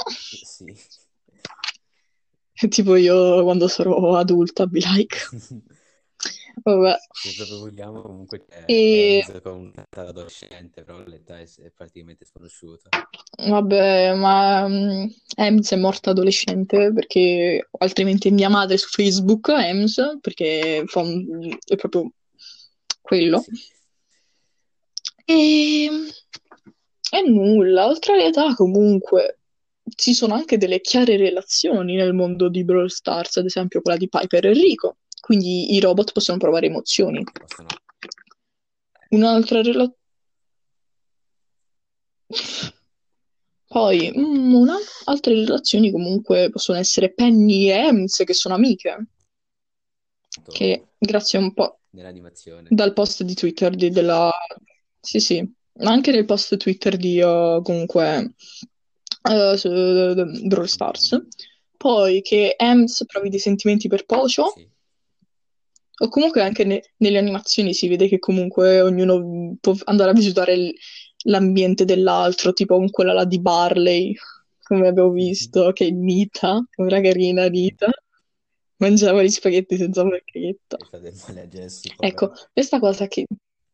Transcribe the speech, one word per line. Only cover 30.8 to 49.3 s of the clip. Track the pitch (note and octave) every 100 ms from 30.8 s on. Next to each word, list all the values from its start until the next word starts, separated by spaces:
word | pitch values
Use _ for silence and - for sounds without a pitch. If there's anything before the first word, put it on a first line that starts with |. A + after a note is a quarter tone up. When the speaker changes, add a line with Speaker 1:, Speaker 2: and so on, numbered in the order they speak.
Speaker 2:
chiare | - B3 A#3+ G3+
relazioni | F#3+ F3+ - - E4+ A3 F3+ F#3
nel | F#3
mondo | F3+ F3+ F3+ F3+
di | F3+
Brawl | F3+ F3+ F#3
Stars, | - - E3+ E3+ -
ad | F#3
esempio | F#3 F#3 G3+
quella | F3 E3+
di | F#3
Piper | D#3+ F#3 F3+ F#3+
e |
Rico. | A#3+ F#4 C4 - - _ -
Quindi | - G#3 F3+ F3+ E3+
i | G3+
robot | F#3 F#3 A3
possono | - - F3+
provare | D#3+ E3 D#3+
emozioni. | D#3+ - - F#3 D#3
Speaker 1:
Possono. | - - - - E2 - _ - - - _ _ _ _ _ _ _ _ -
Speaker 2:
Un'altra | G#3+ A3+ A3+ A3+ A#3
rela-, | A#3 A#3+ B3+ _ _ _ _ _ _ _ _ _ _ _ _ _ _ _ _ _ _ _ _ _ _ _ - A4+ - - D#3+ _ _ _ _ _ _ _ _ _ _
poi, | A#3 G#3+ F3+ E3 B3+
mm, | D4+ C#4+ B3+
una-, | B3 B3+ F#4 G#4 -
altre | - C#4+ C4+
relazioni | A3 A3 - - G#3 G#3+
comunque | E3+ F3 G3 G#3+ F3+ F3+
possono | - - F3+
essere | F#3+ - F#3+
Penny | - A#3+ A3+ G#3 G3 G3
e | F#3+
Ems, | D4+ A3 F#3+ -
che | F#3
sono | F3+ F#3
amiche. | F#3 B3+ F#3 - - A3+ _ _